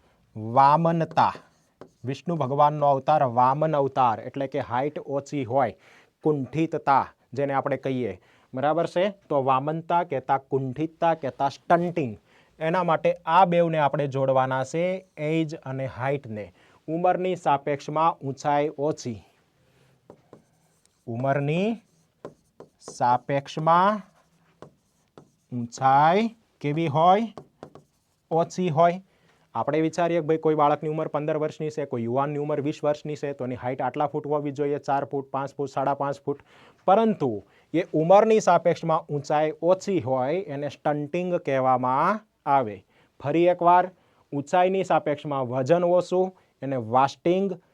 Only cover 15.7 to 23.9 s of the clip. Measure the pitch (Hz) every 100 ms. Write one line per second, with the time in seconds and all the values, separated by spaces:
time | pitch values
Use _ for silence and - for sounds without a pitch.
15.7 | 131 131 104 131 143 110 107 92 - _
16.7 | _ - 165 180 180 185 180 160 139 147
17.7 | 143 - 156 165 - 135 135 147 147 151
18.7 | 147 147 151 123 104 - _ _ _ _
19.7 | _ _ _ - - _ - _ _ _
20.7 | _ _ _ - 117 135 143 143 165 208
21.7 | 220 _ _ _ _ - - _ - -
22.7 | _ - - 127 127 - 139 139 - 160
23.7 | 170 196